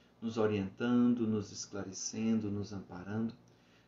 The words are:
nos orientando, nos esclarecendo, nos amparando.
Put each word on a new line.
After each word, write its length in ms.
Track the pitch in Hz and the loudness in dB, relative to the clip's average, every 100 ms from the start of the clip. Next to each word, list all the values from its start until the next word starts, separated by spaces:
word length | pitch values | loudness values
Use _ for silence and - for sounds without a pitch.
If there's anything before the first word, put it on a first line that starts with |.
| _ - | _ -8
nos 160 | 113 110 | -4 2
orientando, 920 | 107 104 98 - 120 123 123 120 110 | 2 2 -2 -2 2 6 6 4 2
nos 240 | 107 98 | 0 -2
esclarecendo, 1000 | 98 - 101 95 92 - 110 113 113 104 | -10 -8 -8 -8 -6 -6 -2 2 2 0
nos 220 | 101 101 | -4 -6
amparando. 600 | 101 - 90 92 107 113 113 - _ _ - | -8 -10 -12 -6 -2 -2 -6 -20 _ _ -20